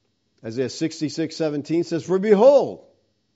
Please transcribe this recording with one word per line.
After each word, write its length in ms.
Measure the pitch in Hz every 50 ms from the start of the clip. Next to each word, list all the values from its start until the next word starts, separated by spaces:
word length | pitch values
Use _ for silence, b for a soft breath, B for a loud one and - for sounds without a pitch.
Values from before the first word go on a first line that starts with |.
| _ _ _ _ _ _ _ _ -
Isaiah 260 | 113 110 123 135 120
sixty-six 680 | 143 - 165 156 160 - 156 143 139 160 160 156 160
seventeen 480 | - 165 156 147 147 131 - 156 170 175
says, 200 | - 170 160 135
"For 140 | - 180 190
behold, 640 | 190 220 214 190 220 269 285 269 202 123 95 - - _ _ _ _ _ _ _ _ _ _